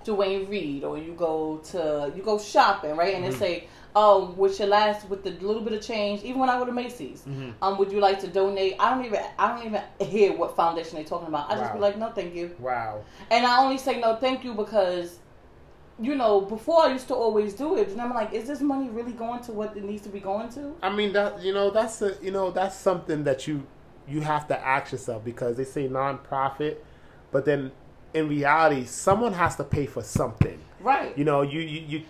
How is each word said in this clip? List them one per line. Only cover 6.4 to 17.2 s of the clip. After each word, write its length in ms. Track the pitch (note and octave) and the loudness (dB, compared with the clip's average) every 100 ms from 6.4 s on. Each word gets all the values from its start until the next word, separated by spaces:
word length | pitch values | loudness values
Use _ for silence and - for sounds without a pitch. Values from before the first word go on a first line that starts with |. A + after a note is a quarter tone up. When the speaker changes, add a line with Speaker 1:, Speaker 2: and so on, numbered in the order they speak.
Speaker 1:
when 100 | C4 | 2
I 80 | B3 | 2
go 80 | B3 | 0
to 60 | |
Macy's, 500 | A#3+ B3 - B2+ - | -4 -6 -8 -12 -12
Speaker 2:
Mm-hmm. 280 | C#3 C3+ C3 A#2 | -10 -10 -8 -4
Speaker 1:
um, 160 | F#3+ G3 | -2 2
"Would 120 | G3 | 0
you 80 | G3+ | 4
like 200 | G3+ G3 | 4 4
to 60 | F3+ | 0
donate?" 500 | F#3+ G3 G3 F#3+ F#3+ | 0 2 2 0 2
I 120 | A3 | 2
don't 100 | C4 | 2
even, 160 | B3 G#3 - - | 0 -4 -4 -2
I 100 | G#3 A#3+ | -2 -2
don't 100 | A3+ | -4
even 140 | G#3 - - G3 | -6 -6 -8 -2
hear 260 | G3 G3+ E3 | 4 4 4
what 200 | E3 - | -2 2
foundation 400 | E3+ E3 E3 E3 | 2 2 -6 -8
they 60 | |
talking 240 | D#3 F3 E3+ | -8 -8 -4
about. 220 | D3+ C#3+ | -4 -2
I 60 | - | -2
just 160 | A#3 | -2
be 60 | G#3 | 0
Speaker 2:
Wow. 80 | G3+ | 0
Speaker 1:
like, 100 | G#3 | 0
"No, 140 | A3+ | -6
thank 240 | G#3+ F3 | -6 -8
you." 200 | F3 E3+ F3 | -6 -10 -8
Speaker 2:
Wow. 440 | B2+ A#2+ A2+ G#2+ - - - | -4 -4 -4 -8 -12 -12 0
Speaker 1:
And 160 | A#3 B3 | 2 4
I 160 | A#3+ | 6
only 160 | C4+ C4+ | 4 2
say, 200 | C4+ A#3+ | -2 0
"No, 160 | A3+ A3+ | 2 2
thank 280 | C4 C4 | 0 0
you," 80 | B3+ | -4
because, 680 | G#3+ G#3 A3 F#3 F3+ E3+ - - - - - - - - - | -6 -2 2 2 0 -6 -10 -20 -20 -20 -20 -20 -20 -20 -8
you 160 | A3 D4 | -4 2
know, 260 | A#3 G3+ | 4 4
before 400 | F#3+ G#3+ - E4 | 2 -4 2 6
I 100 | D#4 | 6
used 160 | C4 - | 2 -4
to 60 | |
always 400 | B3+ | 0